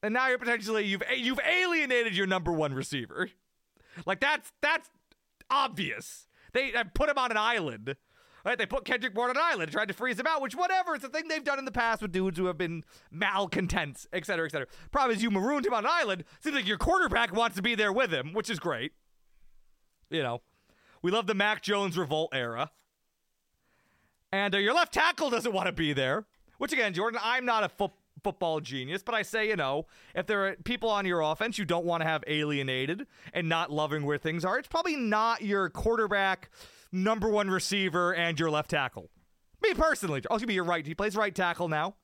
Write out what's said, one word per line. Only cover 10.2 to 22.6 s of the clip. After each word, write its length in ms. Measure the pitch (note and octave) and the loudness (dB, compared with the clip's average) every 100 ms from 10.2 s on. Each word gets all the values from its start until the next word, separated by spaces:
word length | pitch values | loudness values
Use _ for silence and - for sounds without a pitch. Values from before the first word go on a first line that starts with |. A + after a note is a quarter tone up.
him 60 | D4 | 0
out, 160 | D#4 | 0
which, 120 | C4 | -2
whatever, 400 | B3+ F4+ F#4+ F4+ | -2 0 2 0
it's 100 | D4+ | -4
a 40 | C4+ | -4
thing 200 | D4 D#4+ | -6 -4
they've 140 | D#4 | -4
done 160 | D4 C#4 | -2 -2
in 60 | |
the 80 | C4 | -2
past 300 | A#3+ A#3 A3 | -2 0 0
with 100 | G#3+ | -2
dudes 260 | F3+ F#3+ E3 | -2 -2 0
who 60 | |
have 140 | F3+ E3 | -2 -2
been 260 | F3 E3+ - - - | -4 -6 -12 -20 -18
malcontents, 960 | D#3 G3 G3 G3+ - F#3 - D3+ C3+ - | -4 -2 0 0 -2 0 -2 -4 -8 -8
et 140 | F#3 - | -6 -2
cetera, 180 | F3+ | -2
et 60 | D#3+ | -2
cetera. 160 | C#3+ C3 - - | -4 -8 -12 -4
Problem 260 | C#4+ C4 A3 | 2 2 2
is, 60 | |
you 80 | A#3 | 2
marooned 340 | G3+ G#3 C#4+ | 2 2 0
him 80 | F#4 | 0
on 140 | A#3 A3 | 0 2
an 40 | |
island. 340 | E4+ B3+ F#3 - - | 2 2 -2 -6 -8
Seems 140 | D4+ | -2
like 140 | C#4+ B3 | 0 0
your 80 | - | 0
quarterback 580 | - F#4 E4 A#3 A#3 | 2 4 4 2 2
wants 220 | F#3+ A#3 - | 2 0 0
to 60 | |
be 120 | G3 | -2
there 180 | A3+ G#3+ | 2 2
with 200 | G3 B3+ | 4 2
him, 220 | D#3 B2+ | 0 -2
which 160 | G3+ G#3 | -4 -4
is 80 | F#3+ | -4
great. 340 | E3+ B2+ C3+ _ _ _ _ _ - - - _ _ _ _ | -2 -2 -4 _ _ _ _ _ -20 -20 -20 _ _ _ _
You 120 | D#3+ | -4
know, 200 | C3 A#2+ _ _ _ _ _ - | -4 -6 _ _ _ _ _ -4
we 80 | F3 | 0
love 160 | G#3 G3 | 0 2
the 80 | |
Mac 280 | G3+ G#3 G#3+ | 2 2 2
Jones 360 | - G3+ G3 E3+ | 0 0 0 -2
revolt 320 | D#3 D#3 D#3+ | 0 0 0
era. 360 | C3 A#2+ A#2 | -2 -4 -4